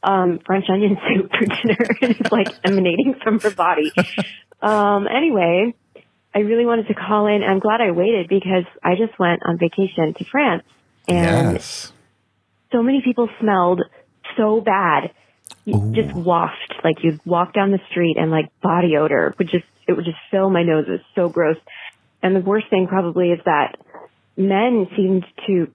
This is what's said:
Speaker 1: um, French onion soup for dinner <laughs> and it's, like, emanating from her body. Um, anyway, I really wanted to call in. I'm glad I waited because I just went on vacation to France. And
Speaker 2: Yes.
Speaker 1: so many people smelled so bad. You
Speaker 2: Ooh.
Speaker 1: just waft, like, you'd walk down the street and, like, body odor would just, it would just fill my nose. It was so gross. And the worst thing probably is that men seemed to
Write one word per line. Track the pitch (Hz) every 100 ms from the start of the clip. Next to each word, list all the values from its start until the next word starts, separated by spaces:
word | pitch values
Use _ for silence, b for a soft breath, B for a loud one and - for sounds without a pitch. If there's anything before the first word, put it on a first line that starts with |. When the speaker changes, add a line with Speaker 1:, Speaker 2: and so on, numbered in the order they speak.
Speaker 1:
um, | 190 196 180 165
French | - 190 196
onion | 190 208 196 -
soup | 220 -
for | -
dinner | 156 - 233 214 233
<laughs> | 233
and | 247 233
it's, | -
like, | 220 196 -
emanating | - 196 180 170 269 262
from | - 214
her | 214
body. | 190 170 160 151 - 202 - B B _ -
Um, | 208 214 202 202 202
anyway, | 262 320 220 170 175 226 - _ - B _ _
I | 208
really | 208 226
wanted | 240 233 214
to |
call | 208 185 214 208
in. | 208
I'm | 190 190
glad | 208 226
I | 220
waited | 170 190 226 170
because | 196 185 185 175 -
I | 175
just | 180 226 -
went | 180 -
on | - 170
vacation | 170 - 190 - 156 160
to |
France. | - 269 285 165 - _ _ _ -
And | 175 170 170 -
Speaker 2:
Yes. | - - - - _ _ _ _ _ _ _ _
Speaker 1:
so | 247
many | 233 269
people | 254 240 226 -
smelled | 214 190 175 180 - b b _ - -
so | 214 220
bad. | 220 196 180 147 - _ b b - -
You | - 107
Speaker 2:
Ooh. | 104
Speaker 1:
just | 214 214
waft, | - 170 170 170 - - -
like, | 165 156
you'd | 165 156 -
walk | 175 180
down | - 196
the | 196 -
street | 180 170 156
and, | 160
like, | 160 156 _
body | 185 170 180 147
odor | 156 139 80 -
would | 175
just, | 180 - _ -
it |
would | -
just | 170 160 -
fill | 196 190
my | 180
nose. | 170 156 -
It |
was | - _
so | - 175
gross. | 170 160 160 - B B B _ _
And | 170 190
the |
worst | 185 208 -
thing | 196 185
probably | 190 170 170 175
is | 175
that | 180 151 139 - _ B B _ _ -
men | 196 196 240 240 185 -
seemed | 185 190 175 - -
to | 185 165